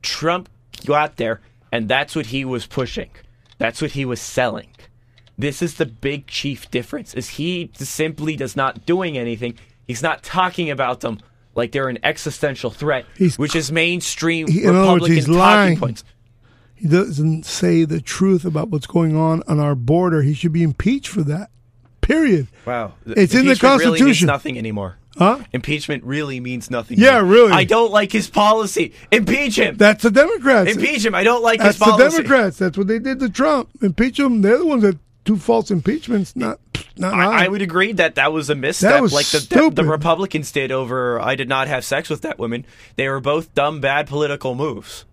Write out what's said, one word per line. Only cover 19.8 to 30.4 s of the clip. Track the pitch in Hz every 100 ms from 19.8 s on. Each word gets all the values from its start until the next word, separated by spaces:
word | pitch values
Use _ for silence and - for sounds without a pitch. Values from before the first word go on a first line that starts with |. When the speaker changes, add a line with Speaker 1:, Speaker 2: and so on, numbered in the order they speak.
| 120 165 180 160
Speaker 2:
He | 139
should | 147 170
be | 160
impeached | 165 135 202 277 -
for | 208
that. | 147 151 208 _ _ _ _ _
Period. | - 302 302 175 131 _ -
Speaker 1:
Wow. | 123 107 - -
Speaker 2:
It's | - 190
in | 240 269
the |
Speaker 1:
Impeachment | 254
really | 254 277 247
means | 165
Speaker 2:
Constitution. | 269 190 165
Speaker 1:
nothing | 139 151 123
anymore. | 113 107 95 - _ -
Speaker 2:
Huh? | 185 262 240
Speaker 1:
Impeachment | 127 131 147 143 143
really | 107 143 147 131
means | 123 123 -
nothing | 123 110 226
Speaker 2:
Yeah, | 247 254
Speaker 1:
anymore. | 185
Speaker 2:
really. | 220 233
Speaker 1:
I | 185
don't | 180 220 233
like | 208 202
his | 220 -
policy. | - 208 220 202 - 170 - -
Impeach | 254 185 254 285 208
him. | 214 -
Speaker 2:
That's | 208 214
the | 233
Democrats. | 214 320 440